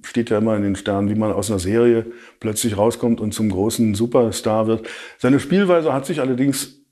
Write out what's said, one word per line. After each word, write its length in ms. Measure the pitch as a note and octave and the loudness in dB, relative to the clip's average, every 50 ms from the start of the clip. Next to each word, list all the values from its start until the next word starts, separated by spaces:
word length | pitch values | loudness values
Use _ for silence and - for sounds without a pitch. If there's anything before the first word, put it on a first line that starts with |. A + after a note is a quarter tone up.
| - | -18
steht 260 | - - A#2+ A#2 - | -4 -2 -2 0 0
ja 80 | A2+ | 0
immer 180 | G#2 A2 A2+ A2 | 2 2 2 0
in 60 | G#2 | 0
den 140 | G2+ G2+ F#2+ | 0 -2 -2
Sternen, 340 | F#2+ - G#2+ G2+ G2 G2+ G2+ | -2 -2 -2 -2 0 0 0
wie 60 | G#2+ | 0
man 160 | A2 G#2+ G#2+ | 0 -2 0
aus 180 | G2 G2+ G2+ G#2 | -2 -2 -2 -2
einer 100 | G#2+ F#2+ | -2 -2
Serie 460 | F2 F#2 G#2+ A#2 A#2+ A#2+ A#2 A2+ A2 - - - - - _ _ | -2 0 2 4 4 4 4 2 0 -4 -12 -18 -20 -20 _ _
plötzlich 380 | - A2 G#2+ - - A#2 G#2 | -6 -6 -4 -2 -2 -4 0
rauskommt 420 | F#2+ G#2 A#2 A2+ - - A#2+ A#2 - | 2 2 2 2 0 0 0 0 0
und 140 | A2 G#2+ G2 | -2 -6 -2
zum 160 | - A2 G#2+ | -2 -2 0
großen 460 | F#2 F2+ G2 A2+ A2+ - A#2 G#2+ G#2 | 0 0 0 -2 0 0 0 0 2
Superstar 720 | G2 A2+ A#2+ - C3+ A#2+ A2 - - - A2+ G#2+ A2 A2 | 0 -2 2 2 2 2 2 0 -4 -2 0 0 0 2
wird. 200 | A2 A2+ A2 A2+ - - - - - - | 0 0 -2 -4 -12 -16 -16 -18 -20 -12
Seine 220 | _ - B2 C#3 C#3 | _ 2 2 2 2
Spielweise 540 | - - F3 F#3+ G3+ F3+ F3+ E3+ D#3 D#3 C3 | 2 2 2 2 4 4 4 4 4 2 -2
hat 120 | C#3 C#3 | -2 -2
sich 160 | - F3 D3 | -4 -4 -2
allerdings 600 | B2+ C3 B2+ A#2+ C3+ C#3+ C3+ - - - - _ _ _ | -2 -2 0 0 0 0 0 -2 -6 -10 -14 _ _ _